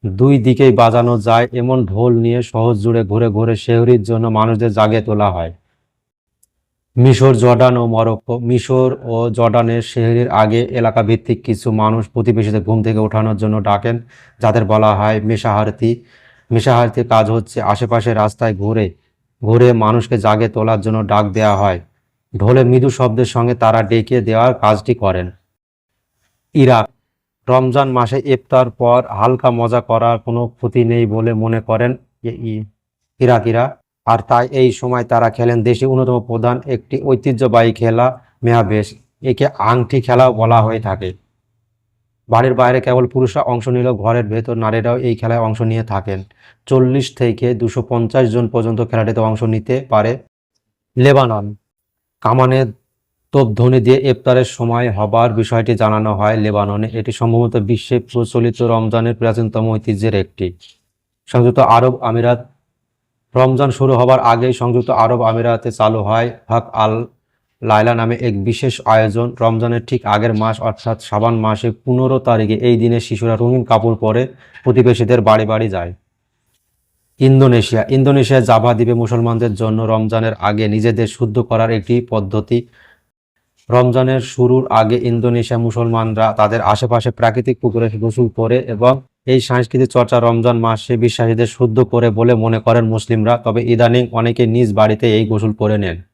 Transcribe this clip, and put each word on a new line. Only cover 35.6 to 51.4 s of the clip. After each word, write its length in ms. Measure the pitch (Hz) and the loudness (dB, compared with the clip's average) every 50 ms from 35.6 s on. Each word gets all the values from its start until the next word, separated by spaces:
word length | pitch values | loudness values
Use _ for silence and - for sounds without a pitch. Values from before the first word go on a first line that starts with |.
| 107 | 0
দেশে 220 | 120 120 113 131 | 0 0 0 0
অন্যতম 300 | 135 131 131 131 127 123 120 | 0 0 0 0 0 -2 -2
প্রধান 360 | 107 120 117 113 110 120 123 123 - | -4 -4 -6 -2 -2 -2 -2 -2 -4
একটি 300 | 139 131 110 - _ - - - | -6 -8 -8 -6 _ -8 -6 -2
ঐতিহ্যবাহী 680 | 139 131 107 - 143 131 110 131 123 104 117 113 117 110 | -2 -2 0 0 -4 -2 0 0 2 4 4 4 4 0
খেলা 340 | - 120 113 113 117 120 131 127 - _ _ _ _ - | 0 -2 0 2 2 0 0 -2 -6 _ _ _ _ 0
মেয়াবেশ। 440 | 117 117 120 110 95 107 107 104 - - - _ _ _ _ - | 2 2 2 2 2 0 -2 -2 -4 -10 -20 _ _ _ _ -4
একে 240 | 135 120 - 139 - - - | -4 -2 0 0 -2 -2 -2
আংটি 380 | - 110 120 123 120 - - 131 | 0 0 2 0 0 0 -2 -2
খেলাও 300 | 120 - 123 123 131 131 113 | 0 2 2 4 4 4 4
বলা 260 | 107 113 113 120 117 | 2 0 2 4 4
হয়ে 200 | 110 110 113 110 | 2 2 -2 -4
থাকে। 300 | 113 104 95 98 98 92 92 _ _ _ _ _ _ _ _ _ _ _ _ _ _ _ _ _ _ _ _ _ _ - | -4 -6 -6 -6 -6 -10 -10 _ _ _ _ _ _ _ _ _ _ _ _ _ _ _ _ _ _ _ _ _ _ -2
বাড়ির 260 | 117 113 120 131 123 | 0 2 2 2 2
বাইরে 240 | 113 127 123 127 131 | 2 2 2 2 0
কেবল 240 | - 127 123 127 123 | 0 0 0 0 0
পুরুষরা 360 | - - 131 127 117 - 151 143 | 0 0 -2 -2 0 -2 -4 -4
অংশ 220 | 131 123 120 110 131 | -2 -4 -4 -2 -2
নিলেও 260 | 123 123 123 127 123 | -2 0 0 -2 -2
ঘরের 320 | 101 101 110 117 123 117 104 | -2 -2 -2 0 0 -2 -2
ভেতর 260 | 107 113 113 120 120 | -4 -6 -4 -4 -6
নারীরাও 400 | 113 113 110 110 113 104 120 120 127 | -4 -2 -2 -2 -2 -2 -2 -2 -2
এই 160 | 127 123 117 | -2 -4 -4
খেলায় 260 | 110 - 113 117 117 113 | -4 -2 -4 -2 -2 -2
অংশ 140 | 110 110 113 120 | -4 -4 -4 -4
নিয়ে 220 | 113 110 117 110 | -4 -2 -4 -6
থাকেন। 360 | 113 107 98 95 104 98 95 95 _ _ _ _ - _ _ _ - | -6 -6 -6 -6 -6 -8 -8 -10 _ _ _ _ -20 _ _ _ 0
চল্লিশ 380 | 135 131 131 127 127 139 127 - - | 2 2 2 2 0 -2 -4 -6 -4
থেকে 320 | - 127 120 107 - - 123 123 | -2 -2 -2 -2 -2 -2 -2 -2
দুশো 260 | 107 117 113 - 131 107 | -2 -4 -4 -4 -6 -6
পঞ্চাশ 420 | - 123 117 117 110 - 135 131 117 107 | -4 -4 -4 -2 -2 0 0 0 0 0
জন 120 | 120 120 117 | -2 -2 -2
পর্যন্ত 320 | 120 120 110 113 113 107 117 | -2 -2 -2 -2 -2 -4 -4
খেলাটিতে 360 | 117 - 113 110 110 110 117 | -2 -2 -2 -2 -2 -2 -2
অংশ 200 | 113 110 110 107 120 | -2 -2 -2 -2 -2
নিতে 300 | 110 110 110 107 - 127 131 131 - | -2 -2 -4 -4 -4 -6 -6 -4 -2
পারে। 240 | 117 107 107 110 123 131 - _ _ _ _ _ _ _ _ _ _ _ _ _ _ | 0 0 0 0 -4 -6 -10 _ _ _ _ _ _ _ _ _ _ _ _ _ _
লেবানন, 480 | 127 123 139 139 139 135 120 113 107 | 2 4 4 6 4 2 2 -2 -4